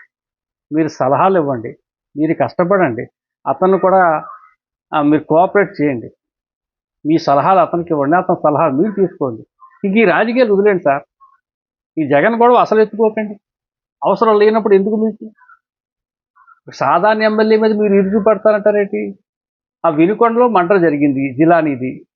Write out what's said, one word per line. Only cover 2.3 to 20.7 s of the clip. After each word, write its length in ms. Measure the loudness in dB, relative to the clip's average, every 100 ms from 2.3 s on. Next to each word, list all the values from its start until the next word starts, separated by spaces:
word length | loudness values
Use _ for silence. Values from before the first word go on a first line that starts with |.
| -2
కష్టపడండి, 640 | -4 -2 -2 0 0 -4 -12 _ _ _ -8
అతను 320 | -2 0 2
కూడా, 460 | 2 2 2 0 -6 -20 _ _ _ _ _
ఆ, 80 | -2
మీరు 220 | 0 0
కోఆపరేట్ 580 | 0 0 2 0 -2 -2
చేయండి. 280 | -4 -4 -10 -20 _ _ _ _ _ _ _ _ -2
మీ 120 | -2
సలహాలు 400 | 0 0 2 2
అతనికి 340 | 0 -2 -4
ఇవ్వండి, 240 | -2 0 0
అతని 200 | 0 -2
సలహాలు 300 | 0 0 0
మీరు 200 | 0 -2
తీసుకోండి. 500 | -2 -4 -4 -8 -8 -16 _ -20 _
ఇంక 120 | -2 2
ఈ 80 |
రాజకీయాలు 500 | 2 2 0 0 2
వదిలేండి 280 | 2 2 0
సార్. 200 | 0 -4 -6 _ _ _ _ _ _ _ _ -8
ఈ 100 | -2
జగన్ 260 | 0 0
గొడవ 200 | 2 2
అసలు 260 | 2 2 0
ఎత్తుకోకండి. 600 | 0 0 -2 -2 -8 -10 _ _ _ _ _ _
అవసరం 340 | -4 0 2 2
లేనప్పుడు 360 | 2 2 2
ఎందుకు 220 | 2 2 -2
మీకు? 340 | -4 -6 -16 -20 _ _ _ _ _ _ _ _ _ _ _ _ -16
సాధారణ 480 | -6 -2 0 0 0
ఎమ్మెల్యే 360 | 0 0 2 2
మీద 140 | 2
మీరు 220 | 0 0
ఇరుచు 300 | 2 0 0
పడతారంటారేంటి? 760 | 0 2 0 0 0 0 -2 -6 -10 -14 _ _ _ _ _ _ -2
ఆ 20 |
వినుకొండలో 600 | 2 2 2 0 2 2
మంట 240 | 2 2